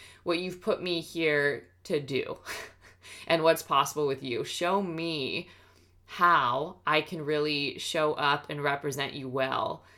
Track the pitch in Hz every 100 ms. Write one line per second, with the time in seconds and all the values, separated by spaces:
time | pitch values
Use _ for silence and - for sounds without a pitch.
0 | - - - 170 180 180 - 202 180 170
1 | 160 170 160 147 143 131 - _ - 165
2 | 135 131 - - - - - - - -
3 | - - - 165 160 160 - 143 143 147
4 | 147 131 135 117 - - 175 196 190 160
5 | 170 156 131 87 180 - - - _ _
6 | _ - 175 165 127 127 160 185 - 156
7 | 151 170 147 151 151 147 143 - - 160
8 | 156 151 147 147 - 147 143 143 147 139
9 | 139 147 131 131 131 127 - - -